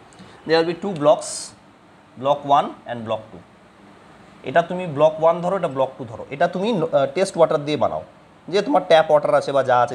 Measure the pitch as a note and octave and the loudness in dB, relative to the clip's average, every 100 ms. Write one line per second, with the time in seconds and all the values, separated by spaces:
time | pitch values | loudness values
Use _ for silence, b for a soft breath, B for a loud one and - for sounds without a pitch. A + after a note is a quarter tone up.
0 | - B B B D#3 E3 E3 E3+ G3+ D#3+ | -20 B B B 0 0 0 -4 -6 0
1 | D3 - - - - - - _ _ _ | 2 2 0 -12 -14 -20 -20 _ _ _
2 | _ A2+ C#3 C#3+ C#3 C#3+ G3+ - A#2+ A#2+ | _ -6 -2 -2 2 2 2 -10 -12 -10
3 | A2 G#2+ - F2 - - _ _ - - | -6 -8 -8 -20 -20 -20 _ _ -20 -20
4 | - - - - B2+ E3+ E3+ F3+ F3+ C#3 | -20 -20 -20 -14 -2 -2 -2 -6 -6 2
5 | D#3 D#3 D#3+ E3+ F3+ F#3+ E3 C3+ C3 - | 2 4 0 2 -2 -4 -4 -4 -4 -6
6 | A#2 G#2+ - C#3+ F3 F3+ G#3+ G3 - C#3+ | -14 -14 -12 -2 -2 -2 -4 -2 0 0
7 | C3+ F#3 F#3+ E3 D#3 D#3 D3 C#3 G2 D#2 | 0 -2 -2 2 2 2 -4 -2 -2 -2
8 | D#2+ - _ _ - G3 A3 D4 - D#3 | -10 -20 _ _ -4 -2 0 0 4 4
9 | D#3 D3 D3 D3 C#3+ C#3 B2 B2 A#2+ | 6 2 4 0 2 0 2 2 2